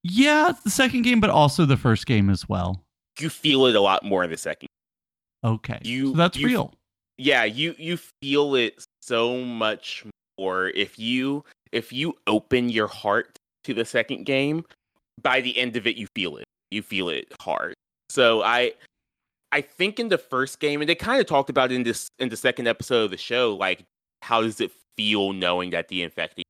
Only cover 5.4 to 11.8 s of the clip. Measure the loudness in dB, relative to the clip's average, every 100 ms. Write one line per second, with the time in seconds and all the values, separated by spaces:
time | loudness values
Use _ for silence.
5.4 | -2 -2 -4 -8 -6 -2 0 2 0 2
6.4 | 0 0 -4 _ _ _ _ -4 0 2
7.4 | 0 -2 -6 -6 -8 -8 -10 _ -2 0
8.4 | 2 2 0 _ -20 _ -4 -2 0 -2
9.4 | -6 -4 -4 -4 -10 -14 -16 -20 _ -6
10.4 | -4 -2 -4 -4 -6 -6 -4 -4 -4 -6
11.4 | _ _ _ -8